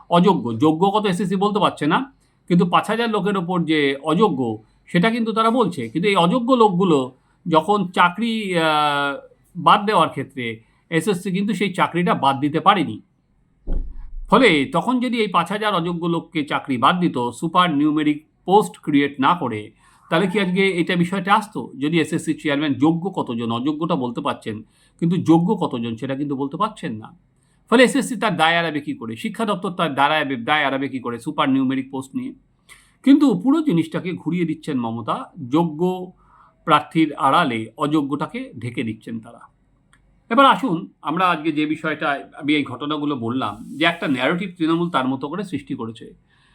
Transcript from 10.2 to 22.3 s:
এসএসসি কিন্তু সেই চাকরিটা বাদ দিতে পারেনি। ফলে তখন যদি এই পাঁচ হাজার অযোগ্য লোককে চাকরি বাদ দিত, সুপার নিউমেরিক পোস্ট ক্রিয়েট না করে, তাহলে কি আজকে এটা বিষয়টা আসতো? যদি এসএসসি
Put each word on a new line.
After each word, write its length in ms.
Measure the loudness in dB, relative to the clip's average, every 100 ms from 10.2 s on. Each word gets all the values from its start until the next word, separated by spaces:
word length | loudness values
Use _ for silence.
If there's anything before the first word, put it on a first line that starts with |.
| -10 -8 -8 -10 _ _ -4
এসএসসি 420 | -2 0 -2 -2
কিন্তু 220 | -2 -2
সেই 200 | 0 -2
চাকরিটা 400 | 0 0 0 0
বাদ 260 | 2 0 0
দিতে 200 | 0 2
পারেনি। 420 | 4 2 0 -6 -16 _ _ _ _ _ -4 -2 -4 -10 -12 -10 0
ফলে 360 | 4 4 4 0
তখন 260 | -2 0 -2
যদি 180 | -2 -2
এই 100 | 0
পাঁচ 240 | 0 -2
হাজার 240 | -2 -2 0
অযোগ্য 320 | -2 -4 -2
লোককে 360 | -4 -4 -6
চাকরি 340 | -4 -4 -4 2
বাদ 220 | 2 4
দিত, 300 | 0 0 -4
সুপার 480 | -4 -2 0 2 2
নিউমেরিক 480 | 2 2 0 -2 _ _ 2
পোস্ট 340 | 4 2 -6
ক্রিয়েট 380 | 0 2 2 2
না 160 | 0 2
করে, 360 | -2 -6 -10 _ _ _ -2
তাহলে 180 | 0 0
কি 120 | 0
আজকে 280 | 0 2 0
এটা 280 | 0 0 0
বিষয়টা 380 | 0 -2 2
আসতো? 380 | 2 0 -10 -10 -6
যদি 200 | 0 0
এসএসসি 340 | 0 -2 -2